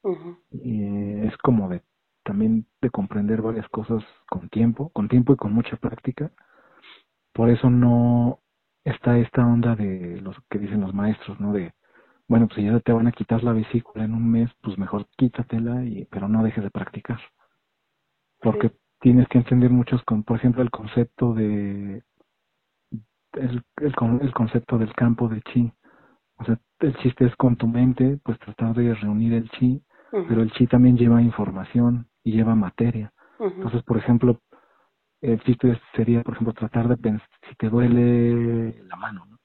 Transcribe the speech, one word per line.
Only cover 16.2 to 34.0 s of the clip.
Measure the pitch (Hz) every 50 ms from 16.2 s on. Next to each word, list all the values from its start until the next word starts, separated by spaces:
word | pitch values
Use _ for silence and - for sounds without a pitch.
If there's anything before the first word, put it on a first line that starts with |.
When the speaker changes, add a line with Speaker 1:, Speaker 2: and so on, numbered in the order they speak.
| 98
Speaker 2:
no | 101 110 110 113
dejes | 110 - - 101
de | 98
practicar". | _ - 95 - - - - - 120 113 - - _ _ _ _ _ _ _ _ _ _ _ _ _ _ _ _ _ _ _ _ _ _
Porque | - 113 - - - 117
Speaker 1:
Sí. | - _ _ _ _ _
Speaker 2:
tienes | - 131 123 127 123
que | - -
entender | 123 120 - 131 123 123 123
muchos | 123 123 120 - 127 120 -
con, | - 113 107 107
por | - 120
ejemplo, | 113 - 127 117 123
el | 127 117
concepto | - - 110 104 - 123 120 - _ - 123 120 113
de, | 110 110 104 104 104 101 101 101 101 101 101 98 104 _ _ _ _ _ _ _ _ _ _ _ _ _ _ _ _ _ _ - 110 107 _ _ _ _ _ -
el, | - 135 123 120 123 - _ _
el | - 147 147 131
con-, | - 127 113 117 123
el | 143 135 123
concepto | - 117 110 - 120 - - 127
del | 117 110 107 -
campo | - 123 120 117 - 123
de | 113 110 107
chi. | - - - 123 120 113 - _ _ _ _ _ _ _ _ _ _ _ _
O | _ 113
sea, | - 117 113 _ _ _ _
el | - 156 127
chiste | - - 127 - - 131
es | 123 -
con | _ - 127 120
tu | - -
mente, | 113 117 120 123 131 123 - 131 131 143 143 _
pues | - 113 -
tratar | - - 104 - 117 113 113
de | 120 120 117 113
reunir | 107 104 104 104 107 113 117 117
el | 117 113 113
chi, | - - 127 127 131 135 _ _ _ _ _ _
Speaker 1:
Ujú. | - 208 175
Speaker 2:
pero | - 120 113
el | 113 110 -
chi | - 127
también | 120 - 123 123 127 123
lleva | 117 123 117 117 117
información | 120 117 113 - 104 95 95 95 92 - - 120 120 120 120 120 120 _ _ _ _
y | 113
lleva | 107 113 113 110 113
materia. | 110 101 90 - - 117 117 113 110 107 104 _ _ _ _ _ _
Speaker 1:
Ujú. | 233 196 180
Speaker 2:
Entonces, | 185 190 117 113 120 -
por | - 117
ejemplo, | 110